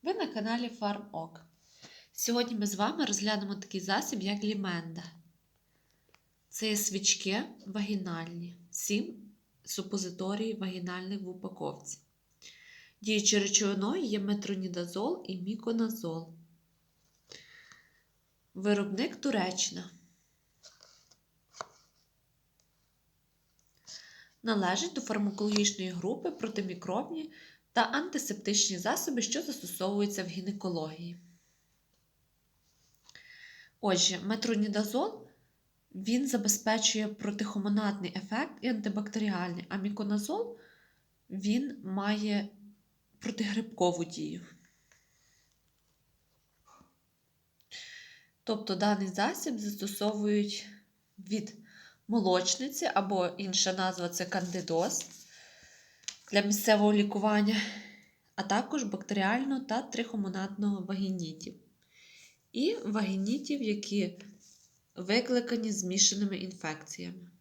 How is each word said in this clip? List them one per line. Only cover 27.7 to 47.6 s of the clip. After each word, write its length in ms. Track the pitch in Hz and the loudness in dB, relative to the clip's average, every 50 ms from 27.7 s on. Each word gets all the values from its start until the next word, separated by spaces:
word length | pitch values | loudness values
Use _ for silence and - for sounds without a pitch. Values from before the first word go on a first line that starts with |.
| _ | _
та 80 | 247 | 2
антисептичні 960 | 226 220 233 277 320 370 - 294 - - 208 208 - - 208 202 - - 190 175 | 2 4 2 -2 -2 -2 -4 -4 -4 -4 -6 -4 -2 2 4 4 4 4 2 -2
засоби, 440 | 180 208 262 - - - 285 240 | 0 0 0 0 0 0 0 0
що 200 | 214 - - 277 | 0 0 -2 -2
застосовуються 800 | 330 - 269 - - 175 - - 185 190 202 202 208 202 202 196 185 | -4 -4 -8 -8 -8 -10 -6 -2 0 0 2 2 2 2 0 -2 -4
в 40 | 175 | -4
гінекології. 880 | 170 185 180 190 202 202 - 190 175 165 156 156 156 165 170 170 175 - - - - _ _ _ _ _ _ _ _ _ _ _ _ _ _ _ _ _ _ _ _ _ _ _ _ _ _ _ _ _ _ _ _ _ _ _ - - - - - - - - - - - - _ _ | -6 -6 -4 -4 -6 -4 -4 -2 -2 -2 -2 -4 -6 -8 -10 -10 -12 -12 -16 -20 -20 _ _ _ _ _ _ _ _ _ _ _ _ _ _ _ _ _ _ _ _ _ _ _ _ _ _ _ _ _ _ _ _ _ _ _ -20 -20 -20 -20 -20 -20 -20 -20 -20 -20 -20 -20 _ _
Отже, 380 | - 208 185 175 180 - 185 180 | 2 2 4 6 4 4 2 0
метронідазол, 1080 | 180 196 220 214 - - 226 208 208 214 202 208 214 208 - 247 330 440 - - - - - _ _ _ _ _ _ _ _ _ _ _ - | 0 0 -2 0 2 2 2 4 2 2 2 0 0 2 2 0 0 0 -2 -6 -16 -18 -20 _ _ _ _ _ _ _ _ _ _ _ -12
він 320 | 185 190 196 233 247 277 269 | -8 -2 2 2 2 2 2
забезпечує 800 | 254 233 202 208 202 - - 220 214 226 220 - - 220 214 208 | 0 2 4 4 2 2 4 2 2 4 4 2 2 4 0 -2
протихомонадний 1080 | 214 - - 208 202 202 214 208 - 208 190 208 202 214 214 208 196 202 185 175 - 190 | -2 -4 -4 -4 -2 -2 -2 -2 -2 -2 2 4 4 4 4 2 0 0 -2 -4 -4 -4
ефект 360 | 196 - 214 226 294 - - - | -6 -2 -2 -2 -2 -2 -4 -4
і 60 | - 240 | -2 0
антибактеріальний, 960 | 247 214 208 214 196 208 208 208 - 220 214 208 196 180 180 180 175 175 180 - | 0 0 0 -2 -2 -2 -2 -2 -2 0 0 2 2 0 0 -2 -2 -4 -6 -6
а 80 | - 202 | -4 -2
міконазол, 800 | 190 208 208 208 214 202 208 208 208 - 311 415 466 466 466 - - - - _ _ _ _ _ _ _ _ _ _ _ | -2 -2 -2 -2 0 2 2 0 2 0 0 -2 -2 -2 -6 -14 -18 -20 -20 _ _ _ _ _ _ _ _ _ _ _
він 520 | - 196 190 208 214 247 277 285 - 240 - | -8 -2 2 2 2 2 2 0 -6 -8 -8
має 640 | 185 190 196 196 208 214 214 208 214 208 202 202 202 - - - - - _ _ _ _ _ _ _ _ _ | -4 -2 -2 0 2 0 2 2 2 2 0 0 -2 -8 -16 -20 -20 -20 _ _ _ _ _ _ _ _ _
протигрибкову 840 | - 220 - - 226 202 202 220 226 - - - 180 180 175 175 170 | -6 -6 -2 -2 -2 0 0 -2 -2 -4 -2 2 2 2 4 2 -2
дію. 420 | 165 - - 156 151 160 180 - - - - _ - _ _ _ _ - _ _ _ _ _ _ _ _ _ _ _ _ _ _ _ _ _ _ _ _ _ _ _ _ _ _ _ _ _ _ _ _ _ _ _ - - - _ _ _ _ _ _ _ _ _ _ _ _ _ _ _ | -4 -4 -8 -6 -6 -6 -8 -12 -14 -20 -20 _ -20 _ _ _ _ -20 _ _ _ _ _ _ _ _ _ _ _ _ _ _ _ _ _ _ _ _ _ _ _ _ _ _ _ _ _ _ _ _ _ _ _ -20 -20 -20 _ _ _ _ _ _ _ _ _ _ _ _ _ _ _